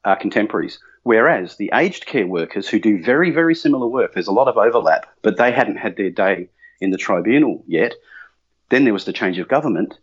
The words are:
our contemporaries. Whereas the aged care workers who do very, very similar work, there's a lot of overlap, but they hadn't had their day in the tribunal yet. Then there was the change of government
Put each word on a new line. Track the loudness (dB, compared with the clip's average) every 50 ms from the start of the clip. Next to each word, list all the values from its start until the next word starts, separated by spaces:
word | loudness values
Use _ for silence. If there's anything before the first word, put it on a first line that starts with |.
| 0
our | 0 -2
contemporaries. | 0 -2 -2 -2 -2 -2 -2 -4 -6 -6 -6 -10 -18 _ _ _ _
Whereas | _ 2 4 4 4 4 2 0 -4 -8 -8
the | -10 -6 -2 0
aged | 0 0 0 -4 -8 -14
care | -4 -2 -2 -2
workers | -2 -2 -4 -4 -4 -6 -10 -6 -2
who | -2 0
do | 2 2 0 2
very, | 0 0 2 2 2 2
very | 2 2 2 2 0
similar | 0 0 0 0 0 -2
work, | -2 0 0 -2 -2
there's | -2 -6 -4 0
a |
lot | 2 2 2 4
of | 4 4
overlap, | 2 4 2 2 2 2 0 0 -2 _ _ _
but | -2 -2 2 2
they | 0 2
hadn't | 2 0 0 -2 -4
had | -6 -8 -8 -4
their | -4 -6 -4
day | -2 0 0 0 0 -2 -6 _ _ _ -20 -20 _ _
in | -4 -4
the | -4 -4
tribunal | -2 -2 -2 0 0 2 2 2 2 2 -2 -6 -8
yet. | -4 0 0 0 -2 -4 -10 _ _ -20 -20 -20 _ _ _ _ _ _ _ _ _
Then | 2 4 4
there | 4 2
was | 0 -4
the | -8
change | -6 -4 -4 -4 -4 -4
of | -4
government | -2 -2 0 0 0 -2 -2 -4 -4 -8 _